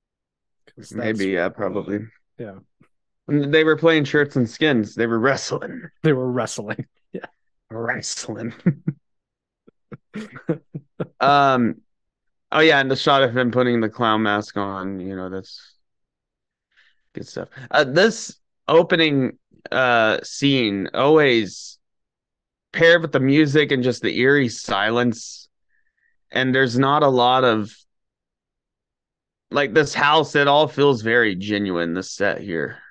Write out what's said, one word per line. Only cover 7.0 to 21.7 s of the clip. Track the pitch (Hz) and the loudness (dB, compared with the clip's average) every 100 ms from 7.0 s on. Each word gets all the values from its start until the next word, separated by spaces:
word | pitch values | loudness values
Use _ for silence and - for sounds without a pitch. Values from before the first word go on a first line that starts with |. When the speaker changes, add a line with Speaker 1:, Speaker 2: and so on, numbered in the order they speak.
| _ | _
Speaker 1:
Yeah. | 92 - _ _ _ - | -18 -18 _ _ _ -16
Speaker 2:
Wrestling. | 110 117 123 - - - 113 - - 185 139 - - _ _ _ _ _ _ _ _ - - _ | -10 -8 -8 -8 -12 -12 -10 -10 -4 -4 -2 -6 -10 _ _ _ _ _ _ _ _ -20 -20 _
<laughs> | 214 214 - - 151 _ 151 _ - 143 - | -18 -18 -16 -10 -10 _ -20 _ -16 -14 -2
Um, | 135 143 139 127 113 - _ _ _ _ _ _ - | 2 2 2 2 0 -4 _ _ _ _ _ _ -4
oh, | 151 | 2
yeah, | 160 143 | 4 4
and | 135 | 2
the | 127 | 0
shot | - 139 | 2 2
of | 131 120 | 2 0
him | 123 | 0
putting | 117 123 120 | 0 0 0
the | 110 | -2
clown | - 117 107 | -2 0 2
mask | 107 104 101 - | 0 -2 -4 -6
on, | 98 95 95 98 | -6 -8 -10 -10
you | 92 95 | -10 -10
know, | 92 | -10
that's | 95 95 - - _ _ _ _ _ _ _ _ _ _ _ _ _ _ | -12 -14 -20 -20 _ _ _ _ _ _ _ _ _ _ _ _ _ _
good | - - | -18 -14
stuff. | - - - 127 | -14 -14 -16 -4
Uh, | 135 | -2
this | 143 147 220 - - - _ _ - | 0 2 2 0 -12 -20 _ _ 2
opening, | 160 170 175 160 139 127 - _ _ - | 2 4 2 2 0 -2 -6 _ _ -6
uh, | - 127 120 110 92 | -2 2 2 2 0
scene | - - 143 135 110 98 92 | -4 -2 0 2 0 -2 -6
always | - 139 156 143 117 95 - - | 0 4 4 4 2 0 -8 -20